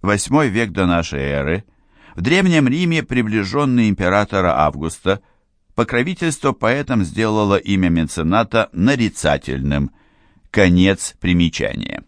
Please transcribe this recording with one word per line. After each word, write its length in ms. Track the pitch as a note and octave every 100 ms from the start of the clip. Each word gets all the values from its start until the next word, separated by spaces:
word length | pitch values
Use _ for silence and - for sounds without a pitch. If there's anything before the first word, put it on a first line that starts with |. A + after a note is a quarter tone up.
Восьмой 460 | A2 G#2 - C#3 C#3+
век 220 | G2+ A2+
до 160 | F#2 F#2
нашей 340 | E2+ E2 C#2+
эры. 440 | C#2 C#2+ C#2 F2+ - _ _ _ -
В 60 | -
Древнем 460 | F#2+ F3+ F#3 D#3+ C3
Риме 380 | D3 F3+ E3
приближённый 840 | A#2+ B2 A2 G#2+ G2 C3+ C#3+ B2 A2
императора 680 | G2 F#2 G2+ G#2 G2 F2+ C2
Августа. 640 | D2+ C#2 D#2+ - F#2 G2+ _ _ _ _ _ -
Покровительство 760 | B2 B2 C#3+ F#3 E3 C#3+ C#3+
поэтам 520 | - A2 C3+ C#3+ A#2+
сделало 520 | F2+ G#2 A2 G#2+ G#2 G2
имя 320 | - G2 F2+
мецената 840 | E2+ D#2+ - D#2 G#2 A2 A2+ G#2
нарицательным. 1200 | - G#2 C#3 G#2+ - D#2 C#2+ - C2 C2+ C#2+ C#2 _ _ _ _ _ _
Конец 640 | - F#2+ F2+ F#2 F#2+ - -
примечания. 800 | F2+ F2 E2+ - - - - -